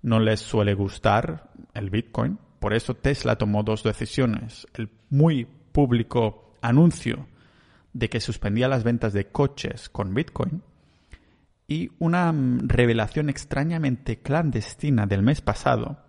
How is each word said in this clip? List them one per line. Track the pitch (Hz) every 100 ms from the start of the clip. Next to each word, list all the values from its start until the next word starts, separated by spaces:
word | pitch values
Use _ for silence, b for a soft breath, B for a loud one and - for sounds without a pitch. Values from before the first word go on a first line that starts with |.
no | 117 113
les | 110 107
suele | - 110 104
gustar | 98 98 - 107 104 120 - - - - 104
el | 101
Bitcoin, | 104 - - 120 196 _ _
por | 104
eso | 110 - 127
Tesla | 139 139 120 113
tomó | 107 104
dos | 107 110
decisiones. | 113 107 110 - 127 110 117 - -
El | - 110 _ _
muy | 139 160 147 117
público | - _ - 139 120 113 120 113 - - _
anuncio | 117 123 165 - - - 135 b b b b b b
de | 123 117
que | 113
suspendía | - 110 104 104 127
las | 135
ventas | 113 120 113
de | 104 98
coches | - 139 - - - -
con | - 92
Bitcoin | 98 165 - - 160 - b b b b b b b b _ _
y | 151 175 _
una, | 165 175 175
mm, | 160 127 123 120
revelación | 113 123 113 110 - 151
extrañamente | 135 - 139 151 165 147 123 - 113
clandestina | - 147 160 117 - - 147 127 101
del | 98
mes | 104 147
pasado | - 104 - 123 113 147